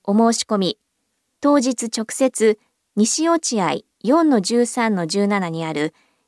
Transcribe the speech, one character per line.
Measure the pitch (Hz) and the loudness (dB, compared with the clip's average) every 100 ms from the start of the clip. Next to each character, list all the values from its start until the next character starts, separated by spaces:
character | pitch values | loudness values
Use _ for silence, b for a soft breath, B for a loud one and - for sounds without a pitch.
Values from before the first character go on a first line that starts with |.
お | - | 0
申 | 202 226 226 | 2 2 0
し | |
込 | - 208 | -2 -2
み。 | 180 - _ _ _ _ _ _ | -2 -4 _ _ _ _ _ _
当 | 285 294 | 2 2
日 | 247 247 233 | 2 -2 -6
直 | - 220 | -6 -8
接、 | - 262 - 220 214 _ _ _ - | -2 -2 2 0 0 _ _ _ 0
西 | 214 - 320 | 0 0 0
落 | 339 - 233 | 0 -2 -2
合 | 170 143 - _ | -2 -4 -8 _
四 | 196 311 320 | 0 2 4
の | 247 | 2
十 | 180 240 | 2 0
三 | 240 - 226 | 0 -2 -2
の | 196 165 | -2 -2
十 | 190 202 | -2 0
七 | 202 180 | 0 -2
に | 165 160 | -4 -6
あ | |
る | 151 156 - _ _ | -4 -4 -6 _ _